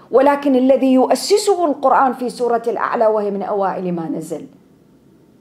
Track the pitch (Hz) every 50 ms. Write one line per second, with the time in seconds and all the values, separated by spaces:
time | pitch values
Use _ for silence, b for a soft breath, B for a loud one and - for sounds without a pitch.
0 | b b - 247 269 285 285 285 285 294 262 247 254 262 269 240 262 262 262 254
1 | 254 262 - 254 - - 392 415 - 403 392 349 349 302 269 - - 262 240 196
2 | 269 262 226 233 247 233 - - 247 233 233 226 233 233 - - - - - 247
3 | 226 214 214 214 208 202 196 196 202 - 208 202 196 185 - 175 185 180 175 165
4 | 160 156 - 175 156 - 160 143 139 - - _ _ _ _ _ _ _ _ _
5 | _ _ _ _ _ _ _ _